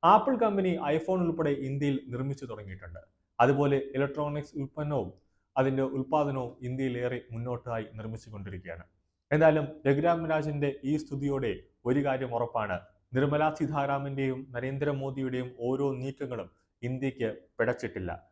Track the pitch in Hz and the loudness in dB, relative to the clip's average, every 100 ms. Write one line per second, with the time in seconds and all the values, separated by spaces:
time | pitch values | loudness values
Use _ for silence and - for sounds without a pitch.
0 | 165 214 214 247 226 196 185 175 143 156 | 8 8 6 2 2 2 2 0 2 0
1 | 160 185 170 165 156 139 131 139 143 135 | 2 2 2 2 0 0 -2 0 2 0
2 | - 120 135 139 127 107 104 92 87 82 | -2 -4 -4 -4 -8 -10 -10 -12 -12 -16
3 | - _ _ - 123 139 143 139 135 131 | -18 _ _ 4 6 6 4 2 0 -2
4 | 139 139 147 147 143 151 135 - 147 143 | -2 -2 -4 -4 -8 -8 -8 -6 -2 -2
5 | 92 - _ _ _ - 131 135 135 135 | -2 -8 _ _ _ 0 2 2 0 -2
6 | 131 151 143 135 120 - 123 131 131 120 | 0 2 2 -2 -6 -8 -8 -4 -2 -2
7 | 123 123 - 113 120 120 120 113 107 110 | -4 -4 -8 -8 -6 -6 -4 -6 -6 -10
8 | 110 110 - 104 98 90 90 85 - _ | -10 -10 -12 -12 -10 -10 -10 -14 -14 _
9 | _ _ _ 151 160 156 143 - 135 139 | _ _ _ 6 6 6 0 -2 2 4
10 | 165 170 160 156 151 143 143 135 135 151 | 4 2 2 0 0 -2 -2 -2 -2 -2
11 | 156 139 143 139 123 92 - _ 120 135 | -2 -4 -2 0 -2 -4 -10 _ 0 2
12 | 143 131 127 117 120 117 104 - - _ | 2 -2 -2 -2 -2 -2 -2 -4 -8 _
13 | _ 123 143 147 156 151 151 151 139 139 | _ 0 2 2 2 0 -2 0 0 -2
14 | 139 139 135 131 135 120 131 139 143 139 | -2 -2 -2 -2 -6 -6 -4 -2 -2 -2
15 | 135 135 131 127 127 - 117 135 139 127 | -4 -4 -2 -2 -6 -4 -2 0 0 0
16 | 131 135 135 120 90 _ _ _ 120 127 | -6 -6 -8 -8 -8 _ _ _ -6 -2
17 | 135 127 113 - - - 117 123 113 - | -4 -2 -4 -4 -16 0 0 2 -4 -6
18 | 92 - - | -6 -6 -12